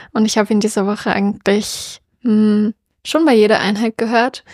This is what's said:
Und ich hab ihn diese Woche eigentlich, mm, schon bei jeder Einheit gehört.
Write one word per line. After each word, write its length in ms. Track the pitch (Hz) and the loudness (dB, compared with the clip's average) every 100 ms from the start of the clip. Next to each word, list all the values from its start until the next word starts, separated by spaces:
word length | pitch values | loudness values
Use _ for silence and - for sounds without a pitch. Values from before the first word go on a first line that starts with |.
| - | -8
Und 140 | - 220 | -2 0
ich 100 | 233 | 0
hab 140 | 208 | 0
ihn 100 | 208 | 0
diese 260 | 214 214 196 | 0 -2 -2
Woche 260 | 208 208 | -4 -4
eigentlich, 880 | - 202 - - 208 - - - - _ _ | -2 -2 -2 -2 -2 -2 -10 -14 -18 _ _
mm, 460 | 240 214 214 208 214 - _ _ | 0 2 2 2 -2 -6 _ _
schon 200 | - 311 320 | -4 0 4
bei 80 | |
jeder 260 | 226 214 220 | 4 4 2
Einheit 380 | 190 208 226 - | 0 -2 -4 -4
gehört. 460 | 226 233 247 - - | -2 0 0 -6 -20